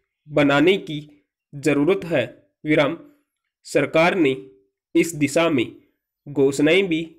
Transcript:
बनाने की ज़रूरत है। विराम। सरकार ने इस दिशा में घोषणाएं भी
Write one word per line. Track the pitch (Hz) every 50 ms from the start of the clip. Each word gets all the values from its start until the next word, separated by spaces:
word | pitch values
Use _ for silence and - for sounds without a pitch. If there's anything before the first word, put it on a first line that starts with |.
| _ _ _ _ _ 147
बनाने | 147 147 143 139 139 143 151 175 202 196
की | - - 151 147 147 - - _ _ _ _ _ _ _ -
ज़रूरत | 143 135 156 143 143 147 165 196 190 -
है। | 165 170 139 117 117 - - _ _ _ _ -
विराम। | 151 151 156 147 139 170 - - - _ _ _ _ _ _ _ _ _ _ _
सरकार | - - 156 143 - - 160 165 180 190
ने | 190 160 135 131 131 - - - _ _ _ _ _ _ _ -
इस | 170 170 170 170
दिशा | 147 143 135 - 214 233 233
में | 156 127 110 - - - _ _ _ _ _ _ _ _ _
घोषणाएं | 147 143 143 135 139 139 147 147 156 165 190 202 180
भी | 160 160 165 - -